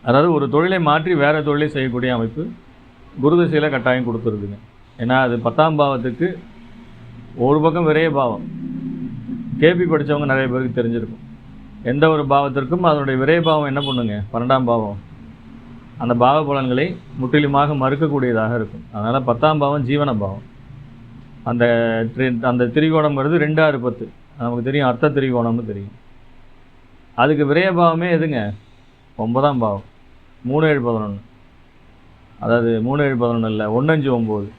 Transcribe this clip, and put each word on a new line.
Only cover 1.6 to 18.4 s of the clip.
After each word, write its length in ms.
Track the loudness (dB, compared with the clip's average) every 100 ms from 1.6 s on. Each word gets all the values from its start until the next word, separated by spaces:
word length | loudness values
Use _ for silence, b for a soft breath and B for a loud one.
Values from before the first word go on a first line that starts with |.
| 0
செய்யக்கூடிய 460 | -2 -4 -2 -2
அமைப்பு 280 | -2 -2 -4 -10 -12 -20 -20 -20 -20 -20 0
குரு 160 | 2 4
திசையில 300 | 2 2 0
கட்டாயம் 360 | 0 0 0 0
கொடுத்துருதுங்க. 500 | -2 -4 -4 -8 -12 -18 -20 -20 -8
ஏன்னா 200 | 0 2
அது 180 | 2 0
பத்தாம் 400 | -2 2 2 2
பாவத்துக்கு 500 | 0 0 -4 -4 -4 -4 -16 -20 -20 -20 -20 -20 -20 -20 -18 -2
ஒரு 240 | 2 4
பக்கம் 280 | 2 2 2
விரய 220 | 2 2
பாவம். 360 | 2 0 -2 -8 -10 -10 -8 -8 -8 -10 -10 -10 -10 -8 2
கே 140 | 2
பி 100 | 4
படிச்சவங்க 460 | 0 0 0 -2 0
நிறைய 160 | 0 0
பேருக்கு 300 | -2 -2 -2
தெரிஞ்சிருக்கும். 420 | -2 -2 -6 -12 -16 -20 -20 -20 -20 -8
எந்த 220 | -4 2 4
ஒரு 120 | 2 2
பாவத்திற்கும் 640 | 2 2 -2 -2 0 2
அதனுடைய 260 | 2 0 0
விரய 180 | 2 2
பாவம் 280 | 2 0 0
என்ன 80 | -2
பண்ணுங்க? 360 | -2 -2 -2 -4 -6
பன்னெண்டாம் 360 | -4 0 0 2
பாவம். 260 | 0 0 -8 -14 -20 -20 -20 -20 -20 -20 -20 -20 -8
அந்த 160 | -2
பாவ 300 | 4 4 4
பலன்களை 520 | 0 -2 0 -2 -2 -6 -12 -8
முற்றிலுமாக 560 | 0 2 2 2 2
மறுக்கக்கூடியதாக 800 | 0 0 0 0 0 0 0